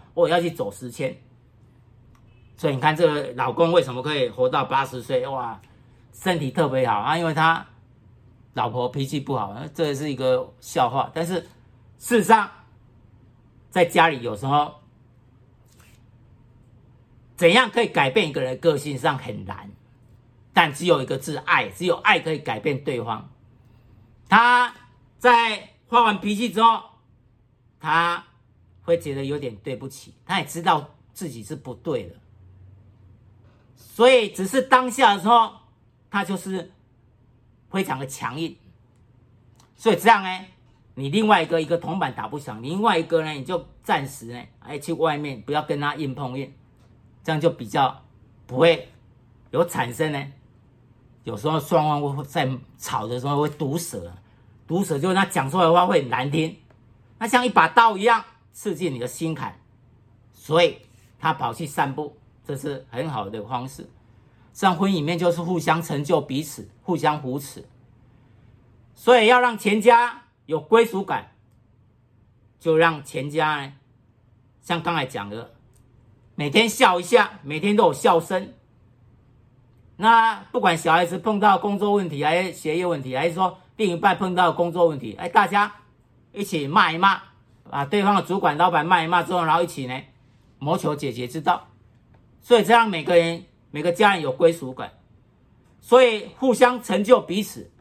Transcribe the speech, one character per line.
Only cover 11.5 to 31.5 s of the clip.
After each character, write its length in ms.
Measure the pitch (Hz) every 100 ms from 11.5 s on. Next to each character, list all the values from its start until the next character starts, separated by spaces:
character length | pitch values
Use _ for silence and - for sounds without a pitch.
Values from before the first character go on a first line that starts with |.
| _ _ _ _ -
事 200 | - 233
实 40 |
上， 280 | 202 220 196 - _ _ _ _ _ _ _ _ _ _ _
在 140 | 185
家 240 | 170 - 165
里 120 | 135
有 140 | 117 104
时 100 | 135
候 280 | 147 151 - _ _ _ _ _ _ _ _ _ _ - _ _ _ _ _ _ _ _ _ _ _ _ _ _
怎 180 | - 170
样 180 | 226 233
可 120 | 233
以 60 | 220
改 220 | 147 135
变 180 | 220 160
一 40 |
个 80 | 139
人 100 | 127
的 60 | 127
个 180 | 165 139
性 200 | 147 127
上 180 | 151 135
很 300 | 123 104 95
难， 240 | - - - _ _ _ _ _ _ _
但 180 | 185 156
只 120 | 143
有 160 | 175 147
一 60 | 127
个 100 | 131
字， 220 | 160 143
爱， 300 | - 151 104
只 160 | 92 180
有 100 | -
爱 240 | 208 185
可 100 | 160
以 80 | 143
改 220 | 127 107
变 240 | 151 135
对 180 | - 123
方。 280 | 113 - - _ _ _ _ _ _ - _ _ -
他 460 | 214 240 247 240 - - _ _ _
在 520 | 247 233 226 202 - _ -
发 140 | 240
完 180 | 220 196
脾 140 | 208
气 160 | 208 240
之 120 | 190
后， 200 | 226 220 - _ _ _ _ _ _ _ _ _
他 420 | 156 165 175 175 - _ _ _ _ _
会 160 | - 170
觉 160 | 156
得 100 | 139
有 140 | 139 147
点 180 | 127 101
对 180 | 143
不 140 | 127 135
起， 240 | - - _ -
他 120 | 185
也 40 |
知 160 | - 165
道 300 | 180 156 - _ _
自 120 | - 165
己 160 | 113
是 140 | 104